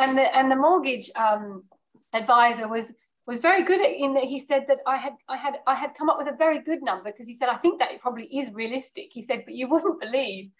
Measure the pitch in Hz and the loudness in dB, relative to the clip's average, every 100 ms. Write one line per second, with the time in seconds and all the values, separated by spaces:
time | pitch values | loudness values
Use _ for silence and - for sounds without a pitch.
0 | 269 262 262 262 262 262 302 370 269 233 | 2 4 4 4 2 4 4 4 2 -4
1 | - 226 220 208 208 190 _ _ _ _ | -6 0 0 0 -4 -14 _ _ _ _
2 | - 220 214 240 240 233 214 226 220 - | -8 -6 4 6 6 2 -4 -6 -6 -14
3 | _ _ - 240 330 381 - 381 - - | _ _ -10 0 2 2 4 2 2 0
4 | 277 269 247 269 - 277 277 269 254 262 | 0 0 0 -6 0 0 2 0 2 -2
5 | 269 - - 262 277 277 - 254 277 - | -4 -12 -10 -6 -6 -4 0 0 -2 -2
6 | 311 302 294 240 320 294 311 320 254 185 | 0 0 -2 2 2 2 -4 -4 -2 -4
7 | 208 208 233 233 247 233 339 - 247 - | -6 -14 -16 -4 -2 2 0 2 -4 -2
8 | 254 233 220 269 240 208 226 262 - - | -6 -6 -8 -6 -6 -6 -6 -6 -8 -16
9 | - 240 214 233 - 233 254 311 339 330 | -16 -14 -6 -6 -6 -8 0 0 0 -4
10 | 220 262 233 190 196 | -4 -4 -4 -8 -14